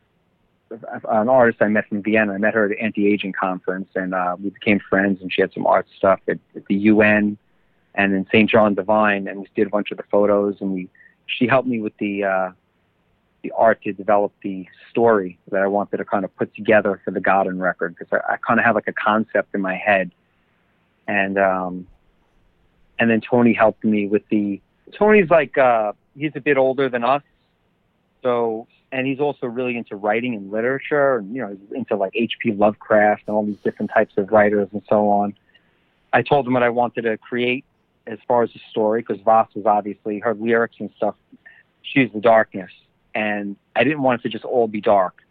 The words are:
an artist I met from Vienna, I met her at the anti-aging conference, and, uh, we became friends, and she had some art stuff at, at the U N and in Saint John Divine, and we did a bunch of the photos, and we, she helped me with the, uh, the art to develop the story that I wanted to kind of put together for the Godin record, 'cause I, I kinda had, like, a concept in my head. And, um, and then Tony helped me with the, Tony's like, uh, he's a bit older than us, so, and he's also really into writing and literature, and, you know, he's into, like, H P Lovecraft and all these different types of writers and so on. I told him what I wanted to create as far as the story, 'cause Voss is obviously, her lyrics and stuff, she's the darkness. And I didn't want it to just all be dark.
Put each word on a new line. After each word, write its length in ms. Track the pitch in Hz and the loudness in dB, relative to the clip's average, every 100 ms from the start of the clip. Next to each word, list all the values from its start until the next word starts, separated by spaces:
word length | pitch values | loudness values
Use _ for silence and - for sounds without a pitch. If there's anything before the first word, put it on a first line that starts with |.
| _ _ _ _ _ _ - | _ _ _ _ _ _ -20
an 600 | 113 - 123 - 113 113 | -18 -16 -12 -2 0 4
artist 320 | 131 117 - | 4 4 4
I 80 | 104 | 2
met 180 | 107 - | 0 -2
from 160 | 104 | -4
Vienna, 300 | 101 110 107 | -2 0 0
I 40 | 98 | 0
met 160 | 107 | 0
her 120 | 110 101 | 2 0
at 60 | |
the 100 | 107 | -2
anti-aging 500 | 113 104 101 101 98 | -6 0 0 0 -2
conference, 560 | - 95 92 - 92 92 92 | -4 -4 -4 -6 -8 -6 -6
and, 180 | 92 | -4
uh, 220 | 92 90 90 | -4 -4 -4
we 60 | 98 | -8
became 300 | 95 - 101 | -6 -2 -2
friends, 420 | - 95 98 95 | 0 0 0 -2
and 100 | 92 | -6
she 100 | - | -2
had 120 | 92 | -2
some 120 | - 92 | 0 0
art 220 | 95 - - | 0 -2 -2
stuff 240 | 98 95 - | 0 0 -2
at, 100 | 87 _ 82 | -6 _ -16
at 100 | - | -4
the 100 | 98 | 0
U 260 | 104 107 | 4 4
N 360 | 107 107 104 104 _ _ _ _ _ - | 4 4 0 -4 _ _ _ _ _ -2
and 180 | 101 | 0
in 140 | 98 95 | 0 2
Saint 180 | 110 104 | 2 4
John 240 | 113 107 98 | 4 4 2
Divine, 540 | 95 107 107 101 98 | 0 2 2 0 -4
and 100 | 98 | -10
we 80 | 98 - | -8 -4
did 120 | 101 | -2
a 20 | |
bunch 200 | 104 104 | -2 -4
of 60 | 98 | -10
the 60 | |
photos, 560 | - 101 104 101 101 98 | -2 2 4 2 0 -4
and 140 | 98 | -6
we, 160 | 92 92 _ - _ - | -6 -8 _ -20 _ -10
she 200 | - 117 | -2 0
helped 200 | 131 127 | 2 0
me 120 | 117 | -4
with 160 | 107 - | -6 -6
the, 280 | 107 101 98 | -6 -2 -2
uh, 260 | 95 92 92 _ _ _ _ _ _ _ _ | -2 -4 -8 _ _ _ _ _ _ _ _
the 100 | - - | -10 2
art 260 | 113 107 | 2 2
to 100 | 107 | -4
develop 400 | 95 98 104 101 _ | -8 0 0 0 _
the 240 | 101 95 90 _ - | -10 -10 -12 _ -8
story 500 | - 117 107 92 90 - | 0 4 4 0 -10 -6
that 120 | 98 | -2
I 60 | 98 | 0
wanted 300 | 101 98 98 | 0 -2 -6
to 80 | 98 | -4
kind 200 | 101 92 | -4 -4
of 100 | - | -6
put 180 | 113 | -8
together 460 | - 107 107 101 95 - | -6 2 2 2 -4 -6
for 60 | |
the 100 | 95 | -4
Godin 360 | 98 98 95 92 | 0 0 0 -2
record, 380 | 90 85 87 85 | -4 -4 -6 -8
'cause 100 | - | -6
I, 220 | 101 - | -4 -4
I 40 | 104 - | -6 -2
kinda 160 | 113 | 0
had, 140 | 117 107 | 2 0
like, 140 | - | -2
a 40 | |
concept 600 | - 107 107 110 104 - 101 | -4 0 0 0 -4 -4 -4
in 60 | |
my 140 | 95 92 | -6 -4
head. 360 | 107 98 90 _ _ _ _ _ _ _ _ _ - | 0 0 0 _ _ _ _ _ _ _ _ _ -6
And, 300 | 101 98 98 | -2 -2 2
um, 500 | 95 92 92 92 92 _ _ _ _ _ _ _ _ _ _ - | 0 0 -4 -8 -14 _ _ _ _ _ _ _ _ _ _ -2
and 100 | 117 | 0
then 120 | 113 | 0
Tony 320 | - 123 120 | 2 2 4
helped 320 | 107 110 - 110 | 4 2 2 -2
me 220 | 107 101 | 0 0
with 200 | 104 - | -2 0
the, 320 | 107 101 98 _ _ - | -2 -2 -6 _ _ -14
Tony's 380 | - 208 214 165 | 0 4 4 4
like, 280 | 165 139 - | 2 2 2
uh, 360 | 127 117 107 - _ 143 | 2 2 0 -6 _ -10
he's 160 | 151 147 | -8 -6
a 60 | |
bit 160 | 139 135 | 0 2
older 320 | 131 131 135 | 2 0 -2
than 160 | 120 117 | -2 0
us, 180 | 139 _ _ _ _ _ _ _ _ _ _ | 0 _ _ _ _ _ _ _ _ _ _
so, 460 | 127 120 117 110 117 _ - | -2 -2 -2 -6 -12 _ -10
and 160 | 131 131 | -6 -4
he's 140 | 131 | -2
also 260 | 147 135 127 | -4 -4 -8
really 300 | 117 123 120 | -6 -4 -6
into 180 | 113 104 | -8 -6
writing 400 | 107 110 127 110 | -2 -2 -2 -6
and 160 | 98 | -6
literature, 680 | 107 120 135 - 147 139 127 | -4 -2 -4 -2 0 2 0
and, 140 | 95 | -4
you 80 | 131 | -8
know, 80 | 107 | -10
he's 220 | 98 98 | -12 -12
into, 240 | 131 113 104 | -10 -4 -2
like, 160 | 95 110 | -2 -2
H 180 | 113 - | -6 -4
P 120 | 120 | -4
Lovecraft 720 | 101 104 104 - 107 104 104 - | 0 0 0 0 2 4 0 -2
and 80 | 107 | -2
all 100 | 104 | -2
these 140 | 104 | -4
different 280 | 113 - 107 | -6 -6 -2
types 260 | 113 110 - | 0 0 -2
of 140 | 95 | 2
writers 360 | 107 104 104 98 | 4 4 2 -2
and 80 | 104 - | -6 -2
so 200 | 107 104 | 0 2
on. 240 | 101 101 - _ _ _ _ _ _ - | 2 -2 -6 _ _ _ _ _ _ -4
I 120 | 123 | -2
told 220 | 120 147 123 | 2 0 2
him 80 | |
what 100 | 127 | 0
I 60 | 120 | 0
wanted 340 | 117 120 123 | 0 -2 -2
to 140 | 113 107 | -4 -4
create 460 | - 120 123 127 - _ _ _ - | -6 -4 -2 -4 -8 _ _ _ -16
as 140 | 107 - | -12 0
far 160 | 123 | 0
as 80 | 113 | 0
the 80 | - - | -4 -10
story, 320 | - 107 113 | -2 0 0
'cause 200 | 117 101 | -4 -4
Voss 260 | 104 113 110 107 | 2 4 2 -2
is 100 | 101 | 0
obviously, 540 | 104 101 98 110 104 | 0 -2 -8 -8 -4
her 140 | 117 | -4
lyrics 420 | 104 117 117 117 - | -4 0 0 0 -6
and 120 | 104 - | -12 -6
stuff, 180 | 107 - _ - - - _ _ | -6 -6 _ -20 -20 -20 _ _
she's 280 | - - 117 | -6 -2 -2
the 80 | 107 | 0
darkness. 520 | 113 113 107 101 90 - _ _ _ 113 | 4 4 4 -4 -12 -18 _ _ _ -6
And 400 | 107 104 101 101 _ 113 | -4 -4 -6 -12 _ -2
I 80 | |
didn't 200 | 123 156 | 0 0
want 180 | 131 120 | 0 0
it 20 | |
to 60 | 120 | -4
just 160 | 107 - | -8 -4
all 220 | 123 113 | 0 0
be 140 | 104 | 0
dark. 420 | 110 101 90 - _ | 2 2 2 -4 _